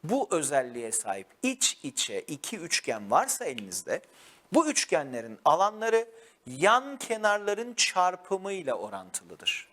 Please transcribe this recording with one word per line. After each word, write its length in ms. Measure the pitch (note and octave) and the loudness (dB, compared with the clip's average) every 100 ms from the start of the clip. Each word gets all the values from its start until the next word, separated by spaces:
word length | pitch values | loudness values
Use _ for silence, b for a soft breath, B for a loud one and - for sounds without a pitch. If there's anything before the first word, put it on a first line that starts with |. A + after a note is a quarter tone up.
Bu 240 | D3+ C4 A#3 | 0 0 2
özelliğe 640 | E3+ D#3 C#3+ B2 A#2+ A2+ | 0 2 2 0 -6 -4
sahip 340 | A2 G#2+ G2 F#2+ _ | -4 -4 -8 -8 _
iç 360 | B3+ C4 - - | -4 0 -2 -2
içe 380 | - - - G2 | -8 -6 -4 -4
iki 380 | - C#3 - G#3+ | -6 -10 -8 -10
üçgen 520 | E3 - - A2 G2+ | -4 -4 -2 -6 2
varsa 340 | C3 C4 - | 2 2 -4
elinizde, 580 | G3 A#2+ G2 F2 - B2 - B B B B | -4 -6 -8 -8 -4 -6 -6 B B B B
bu 160 | D4+ D#4 | 2 4
üçgenlerin 720 | - - E3 C#3 B2 A2+ G#2+ | 0 2 0 0 -8 -10 0
alanları 640 | D3+ D#3+ G3+ G#3+ A3 A3+ A#3 B B B - | 4 6 4 2 2 2 2 B B B -14
yan 520 | C3 F#3 A#3+ C#4 C4+ | 4 6 6 2 -10
kenarların 760 | - A3 G#3+ G#3 G3+ G3+ A#3+ | -6 0 2 2 0 -2 -4
çarpımıyla 1000 | A#3 - F#3 F3+ F3+ - G3 G3 G3 C#3+ | 0 0 4 2 0 -4 -4 -2 -4 -2
orantılıdır. 920 | A2 G#2+ G2 F#2 - E2+ E2 - - - | -4 -4 -10 -10 -12 -12 -6 -4 -4 -8